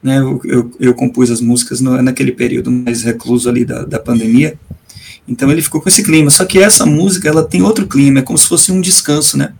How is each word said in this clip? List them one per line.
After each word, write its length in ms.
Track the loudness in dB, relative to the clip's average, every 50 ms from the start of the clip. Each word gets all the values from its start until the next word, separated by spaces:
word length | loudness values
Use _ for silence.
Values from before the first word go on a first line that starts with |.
| -2
né? 160 | 0 0 0
Eu, 220 | 0 0 -2 -6 -4
eu, 260 | -2 -2 -2 -2 -2 -6 -2
eu 160 | 0 0 2
compus 360 | 2 -2 -4 0 0 0 0
as 100 | 0 0
músicas 400 | 0 0 0 0 -2 -6 -4 -2
no, 200 | 0 0 0 0 0
naquele 300 | -2 -2 -2 -2 -4 -2
período 380 | -2 -4 -4 -2 -4 -2 -2
mais 320 | -4 -2 -2 -4 -6 -4 -4
recluso 460 | -4 -4 -4 -2 -2 -2 0 0 0
ali 160 | 0 -2 -2
da, 200 | -2 -4 -8 -8
da 140 | -8 -8 -8
pandemia, 600 | -4 -2 -2 0 0 2 2 2 2 2 -2 -8 -18 -20 -20 -20 _ _ -20 -20 -20 -20 -20 -20 _
então 240 | -10 -6 -2 0 2
ele 120 | 2 2 0
ficou 180 | -2 -4 -4
com 80 | -2 0
esse 140 | 0 0 2
clima, 260 | 2 4 4 4 4
só 140 | 2 0 0
que 140 | 2 4 4
essa 280 | 4 4 4 2 2
música, 420 | 2 2 2 2 0 0 0 -2 0
ela 140 | 0 0 0
tem 200 | 0 0 0 2
outro 240 | 2 2 0 -2 -2
clima, 320 | 2 4 4 4 4 2
é 20 | 0
como 160 | 0 -2 -2
se 80 | 0
fosse 240 | 0 0 0 0 0
um 100 | 0 0
descanso, 560 | 0 0 -2 -2 0 0 -2 0 0 -2 -2
né? 160 | -2 -4 -4 -6 -8